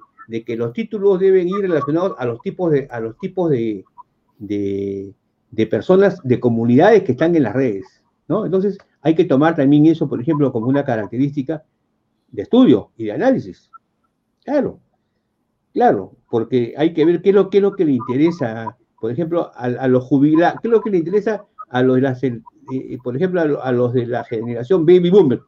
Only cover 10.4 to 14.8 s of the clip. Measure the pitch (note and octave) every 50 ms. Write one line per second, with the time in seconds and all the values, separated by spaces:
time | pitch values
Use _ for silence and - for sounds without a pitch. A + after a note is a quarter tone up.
10.4 | C#3+ B2+ B2 A#2 G#2+ B2+ C3+ C#3+ C#3+ C#3+ A#2+ A2 G#2 F#2+ A#2 B2 C#3 C#3+ C#3+ D3
11.4 | B2+ D#3 D#3+ D3+ - _ _ _ _ _ _ _ _ _ _ _ _ _ - G2+
12.4 | G2 - - B3 C4 F#3 B2 G2 F2 - _ - A2 G#2 G#2 C#3+ G#3 C4+ C4 D#3
13.4 | A2+ F#2+ F2 _ _ _ _ - _ _ _ _ _ _ _ _ _ _ _ _
14.4 | - - C#4 D4 A#3 F#2+ - -